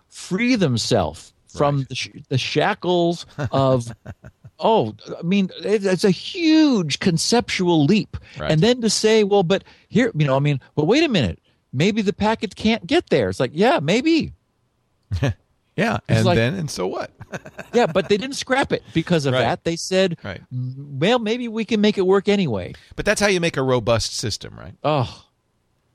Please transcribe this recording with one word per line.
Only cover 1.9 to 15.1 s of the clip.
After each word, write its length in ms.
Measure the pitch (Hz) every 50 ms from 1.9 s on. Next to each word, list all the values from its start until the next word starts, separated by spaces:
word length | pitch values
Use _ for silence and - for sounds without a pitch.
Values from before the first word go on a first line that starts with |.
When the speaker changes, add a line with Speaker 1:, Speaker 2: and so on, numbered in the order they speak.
| 131
Speaker 1:
sh-, 140 | - - - - - - _
the 100 | 143 123
shackles 840 | - - - 147 143 185 214 - - 175 180 175 170 170 175 165 - - - - 147 -
of, 400 | - 139 135 135 131 127 117 117 110 - _ - 92 - -
Speaker 2:
<laughs> 320 | - - _ _ - _ _
Speaker 1:
oh, 340 | - 202 226 208 131 107 113 110 - - - 120
I 40 | 170
mean, 280 | 165 196 202 190 180 - 143 170
it, 200 | 185 208 220 196
it's 180 | 196 185 170 -
a 60 | 202
huge 880 | 180 - - - - 381 339 311 311 311 311 294 254 208 175 147 131 -
conceptual 880 | - 196 165 160 - - 226 240 233 - - - 185 175 170 160 143
leap. 320 | 143 214 214 190 - - - - - - 147
Speaker 2:
Right. 120 | 147 151 156
Speaker 1:
And 80 | 156
then 220 | 175 226 254 254 226
to 80 | 214
say, 340 | - - - 214 220 220 214
"Well, 180 | 196 202 202 190
but 220 | 160 196 - - - - _ _ _
here," 220 | - 190 262 240 -
you 120 | 151 151
know, 100 | 139 131
I 40 | 135
mean, 200 | 143 147 147 131 - - _
"But 100 | - 147
wait 160 | 156 226 302 339
a 60 | 320
minute, 320 | 233 175 120 87 80 - _ _ _ _ _ _ -
maybe 300 | 127 160 208 208 226 202
the 100 | 196 196
packet 420 | - 202 214 226 - - 196 -
can't 300 | - - 214 226 220 -
get 220 | 165 269 349 - -
there." 180 | - 143 107 92
It's 100 | 98 -
like, 120 | 139 123 -
"Yeah, 260 | 151 202 247 339 311
maybe." 520 | 151 143 190 240 254 320 330 311 - 73 - _ _ _ _ _ _ _ _ _ _ _ _ _ _ _